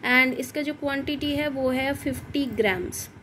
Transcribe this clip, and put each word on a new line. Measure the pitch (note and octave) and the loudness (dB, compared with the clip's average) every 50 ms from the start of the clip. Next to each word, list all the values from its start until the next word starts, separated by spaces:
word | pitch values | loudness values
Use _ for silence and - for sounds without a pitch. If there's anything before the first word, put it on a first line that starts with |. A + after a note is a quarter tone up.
| - | 4
And | B3 B3 B3+ C4 B3+ B3+ | 6 6 6 6 4 2
इसका | - C4 - - D4+ | -2 -6 -4 -4 -2
जो | D4 D4 D4 | -2 -2 -4
quantity | D4 D4 C#4+ C#4 C#4 C4+ - D4 C#4 D4 D4 C#4+ | -2 -2 -2 -2 -2 -2 -2 -4 -2 -2 -2 0
है | C#4+ D4+ | 0 0
वो | D4+ C4+ C4+ C4 B3+ | -2 -2 0 0 0
है | B3+ B3+ C4 C4+ C#4 | 2 2 0 0 -2
फिफ्टी | C#4 - C#4+ B3+ - - - - C#4+ C#4 | -2 -2 -4 -4 -4 -8 -4 -2 -2 -2
grams। | B3 G#3+ G#3 A3 G3+ F#3 F3+ F3+ - - - - - - - | 0 0 2 2 2 2 0 -2 -6 -8 -10 -12 -12 -16 -20